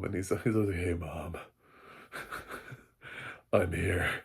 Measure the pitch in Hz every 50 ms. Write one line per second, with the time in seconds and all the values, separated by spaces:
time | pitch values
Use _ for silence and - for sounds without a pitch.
0 | 95 90 98 95 92 - 107 98 - 123 110 110 107 101 95 87 90 90 87 85
1 | 85 78 73 80 76 82 85 - - - _ _ _ - - - - - - -
2 | - - - - - - - - - - - - - - - - - _ _ _
3 | - - - - - - - - - _ - 107 90 87 85 80 85 95 92 90
4 | 85 - - -